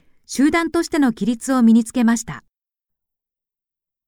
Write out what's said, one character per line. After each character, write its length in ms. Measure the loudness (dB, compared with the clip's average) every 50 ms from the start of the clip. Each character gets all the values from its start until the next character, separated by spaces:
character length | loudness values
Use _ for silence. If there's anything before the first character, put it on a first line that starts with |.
| _ _ _ _ _
集 260 | -10 -4 0 0 0
団 180 | 0 0 -2 -2
と 120 | -2 -4 -4
し 60 | -2
て 100 | -2 0
の 140 | 0 0 0
規 120 | -2 -4
律 280 | -4 -4 -4 -4 -2 0
を 100 | 2 4
身 100 | 4 4
に 120 | 4 2
つ 80 | 0 -2
け 100 | -2 0
ま 140 | 0 0 -2
し 80 | -4
た。 180 | -10 -14 -16 -16 _ _ _ _ _ _ _ _ _ _ _ _ _ _ _ _ _ _ _ _ _ _ _ _ _ _ _ _ _ _ _ _